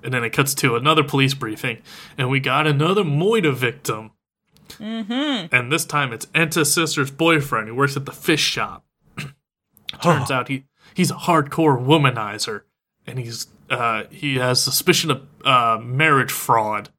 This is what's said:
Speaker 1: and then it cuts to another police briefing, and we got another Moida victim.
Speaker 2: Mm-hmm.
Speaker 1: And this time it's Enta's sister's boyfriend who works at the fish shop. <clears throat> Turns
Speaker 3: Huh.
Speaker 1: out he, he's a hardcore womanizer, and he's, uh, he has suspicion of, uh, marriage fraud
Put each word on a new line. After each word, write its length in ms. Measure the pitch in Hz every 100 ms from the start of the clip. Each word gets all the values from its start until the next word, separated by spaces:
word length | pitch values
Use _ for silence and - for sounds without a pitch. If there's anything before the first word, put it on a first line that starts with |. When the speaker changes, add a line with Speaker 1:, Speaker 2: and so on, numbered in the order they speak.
Speaker 1:
and 100 | 131
then 100 | 127
it 80 | 117
cuts 220 | - 139 -
to 200 | 135 117
another 260 | 143 156
police 300 | 143 139 135
briefing, 460 | 135 110 107 127 113 - - - -
and 100 | 127
we 120 | 135
got 260 | 135 135 156
another 360 | 139 160 202
Moida 520 | 170 143 190 226 160
victim. 560 | 123 123 - - 107 110 _ _ _ _ _ - -
Speaker 2:
Mm-hmm. 760 | 214 226 208 247 294 247 -
Speaker 1:
And 180 | 123 123
this 140 | 160 -
time 260 | 147 135
it's 140 | 113 -
Enta's 460 | 160 160 175 143
sister's 380 | - 151 151 131
boyfriend 580 | - 165 160 135 113 107
who 60 |
works 220 | 120 139 139
at 80 |
the 80 | 147
fish 300 | - - 151
shop. 420 | - - 104 92 _ _
<clears throat> 160 | _ -
Turns 1120 | - _ _ _ _ _ - - 170 147 135
Speaker 3:
Huh. 60 |
Speaker 1:
out 140 | 131 120
he, 180 | 135 _ _ -
he's 160 | - 175
a 40 |
hardcore 680 | - - 160 143 - 160 127
womanizer, 800 | 127 160 139 117 104 104 - 104 _ _ _ _ -
and 120 | 127
he's, 280 | 117 117 - _ -
uh, 340 | 123 117 110 -
he 260 | - 147 131
has 260 | 127 123
suspicion 480 | - - - - 160
of, 120 | 123 - _
uh, 340 | 139 127 117 110
marriage 500 | 120 127 156 139 120
fraud 580 | - - 117 107 104 107